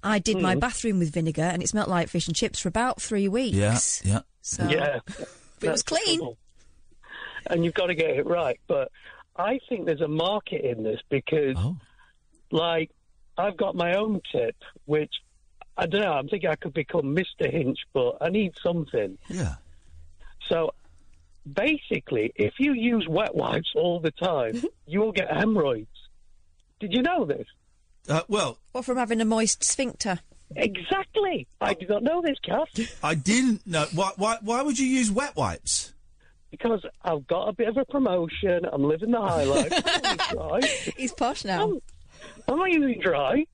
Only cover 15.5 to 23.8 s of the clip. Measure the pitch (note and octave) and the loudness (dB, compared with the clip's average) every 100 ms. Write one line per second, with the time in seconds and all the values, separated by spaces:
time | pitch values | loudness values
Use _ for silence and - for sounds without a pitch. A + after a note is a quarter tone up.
15.5 | - - - F3+ G3 G3+ D3 C#3 G3+ D#3+ | -20 -14 -4 0 2 2 0 -2 -2 0
16.5 | D#3 E3+ D#3 C#3+ F3 C#3 D3+ F#3 - C#3+ | -2 -2 -4 -2 0 0 0 -2 -2 -2
17.5 | D3+ C3 B2+ - C#3 B2 - D#3+ G3 G3 | 0 -2 -4 -4 0 0 0 0 2 0
18.5 | - F3 E3+ D3 B2 G2+ F#2+ - F3+ A2 | -2 -2 0 0 -2 -2 -6 -10 -4 -4
19.5 | C#2+ - - - - - - - - - | -6 -14 -20 -20 -20 -20 -18 -18 -14 -2
20.5 | E3 D#3+ - - - - - - - - | 0 0 -6 -20 -20 -20 -20 -20 -20 -6
21.5 | C#3 B3 D4+ - F3+ - A#2+ G#2+ - G#3 | -2 0 0 -2 -6 -2 0 0 0 -2
22.5 | - C#4+ B3+ A#3 A#3 E3 D#3+ G#3+ - A1+ | 2 0 2 2 2 2 0 0 0 0
23.5 | - E3 D3+ | -2 -2 0